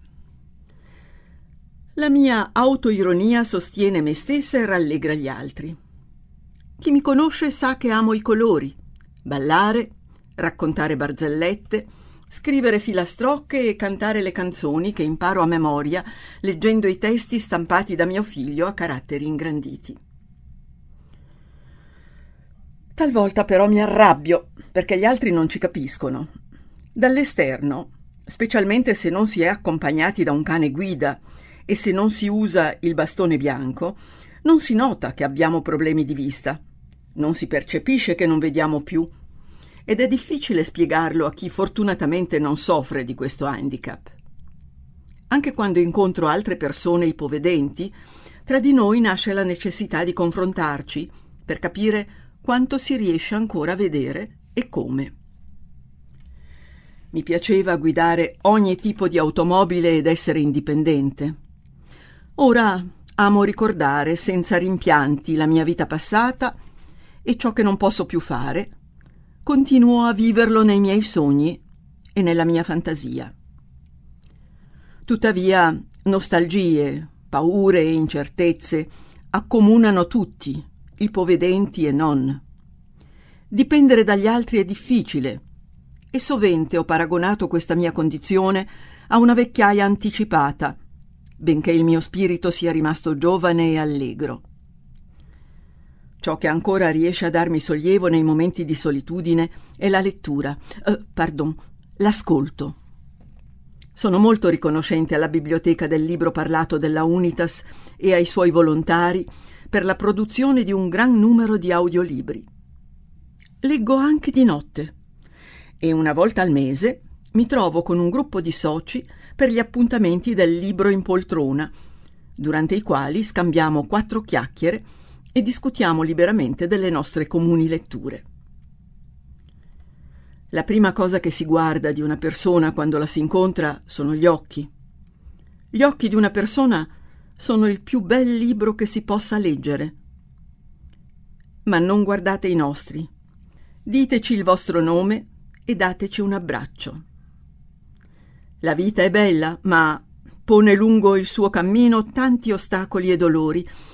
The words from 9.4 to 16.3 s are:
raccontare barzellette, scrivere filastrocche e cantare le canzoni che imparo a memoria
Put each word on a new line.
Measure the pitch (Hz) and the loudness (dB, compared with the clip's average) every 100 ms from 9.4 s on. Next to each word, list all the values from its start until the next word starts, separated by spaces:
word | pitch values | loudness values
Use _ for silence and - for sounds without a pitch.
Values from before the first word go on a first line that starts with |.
| 139 165 202 226 220 - - - - | 0 2 2 0 -4 -10 -20 -20 -20
raccontare | - - - 160 160 156 | -8 -8 -4 -4 -2 -2
barzellette, | 147 143 131 156 151 170 202 - 214 214 - - - - | -2 -4 -4 -4 -2 -2 -4 -6 -8 -8 -20 -20 -20 -20
scrivere | - - 277 240 208 | -10 -2 0 2 0
filastrocche | 208 185 175 - 254 285 294 277 240 | -2 -4 -4 -2 -2 -2 -4 -4 -2
e | 214 | -2
cantare | 202 196 214 214 | -6 -4 -4 -2
le | 190 | -4
canzoni | 180 180 170 156 151 185 | -6 -8 -6 -4 -2 -4
che | 202 | -4
imparo | 156 160 180 190 | -4 -2 -2 0
a | 165 | 0
memoria | 165 156 147 147 180 - - - | 0 0 -2 -2 -6 -8 -16 -20